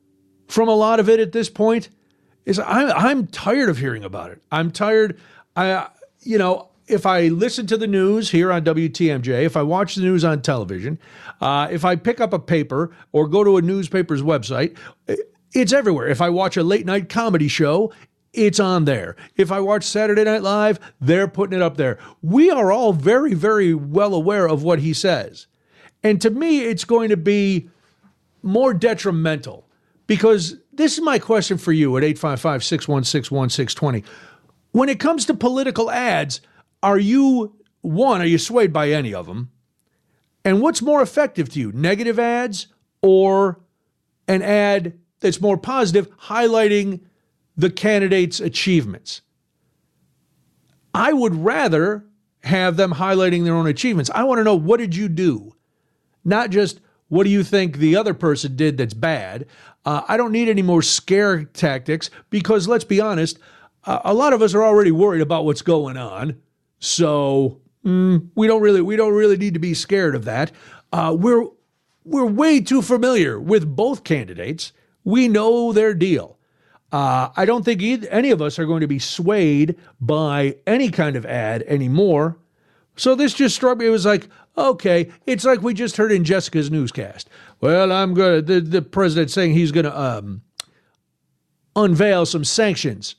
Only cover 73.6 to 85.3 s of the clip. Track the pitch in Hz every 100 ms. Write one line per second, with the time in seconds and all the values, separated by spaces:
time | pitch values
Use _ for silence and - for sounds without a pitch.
73.6 | 156 135 226 277 - 156 98 87 92 165
74.6 | - - _ _ - 226 254 208 220 233
75.6 | 233 214 220 190 185 151 85 _ _ _
76.6 | _ _ _ 143 139 127 127 - 196 240
77.6 | 208 220 208 247 208 214 269 170 147 143
78.6 | 160 165 151 139 - - 180 208 165 143
79.6 | 156 170 _ _ 120 151 156 143 139 139
80.6 | - 233 262 165 151 131 113 123 110 113
81.6 | - 143 131 139 196 151 156 165 _ _
82.6 | _ _ _ - 254 262 285 - 269 -
83.6 | 254 240 233 226 190 202 - _ _ -
84.6 | 269 214 196 175 175 - -